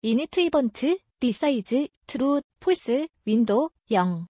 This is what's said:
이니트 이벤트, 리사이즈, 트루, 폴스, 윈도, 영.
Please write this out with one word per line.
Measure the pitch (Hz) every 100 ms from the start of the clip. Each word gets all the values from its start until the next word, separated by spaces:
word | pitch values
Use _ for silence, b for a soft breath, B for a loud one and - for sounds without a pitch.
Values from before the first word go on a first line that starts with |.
이니트 | 220 226 311 -
이벤트, | 349 311 254 - 262 370 _ _
리사이즈, | 247 214 302 262 190 240 294 _ -
트루, | 247 269 285 - _
폴스, | - 359 - 240 320 _ -
윈도, | 220 226 208 320 _ _
영. | 208 180 170 170